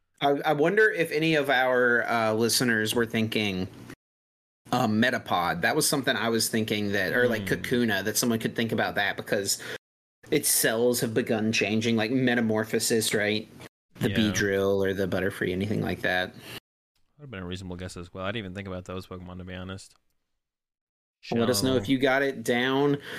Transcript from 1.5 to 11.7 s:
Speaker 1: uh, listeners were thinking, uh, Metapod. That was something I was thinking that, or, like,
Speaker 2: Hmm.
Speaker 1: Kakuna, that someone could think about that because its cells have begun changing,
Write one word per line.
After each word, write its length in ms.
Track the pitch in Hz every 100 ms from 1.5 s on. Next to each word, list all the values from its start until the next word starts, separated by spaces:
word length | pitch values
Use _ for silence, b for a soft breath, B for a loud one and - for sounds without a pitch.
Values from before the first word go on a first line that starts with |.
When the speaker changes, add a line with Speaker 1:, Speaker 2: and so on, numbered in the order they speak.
| 127 131 127 123 120 -
Speaker 1:
uh, 240 | 117 110
listeners 600 | 110 113 - 123 110 107
were 120 | 120 113
thinking, 600 | 113 110 110 104 92 92 - - - _ _ _ _ _ _ -
uh, 140 | 123 110
Metapod. 760 | 107 123 120 - 98 85 85
That 120 | 110 143
was 120 | 147
something 280 | 147 131 113
I 100 | 117
was 220 | 113 107
thinking 420 | 113 110 104 101
that, 220 | 101 90
or, 160 | 123 123
like, 180 | 110 98
Speaker 2:
Hmm. 60 | 131
Speaker 1:
Kakuna, 480 | 90 123 117 98
that 140 | 101 101
someone 220 | 123 113
could 140 | - -
think 180 | 113
about 220 | 110 101 104
that 200 | 101 -
because 440 | - 107 98 - B B _ _ _ _ -
its 180 | 151 147
cells 500 | - 139 113 123 123
have 140 | 120
begun 400 | 113 123 110 110
changing, 420 | 110 101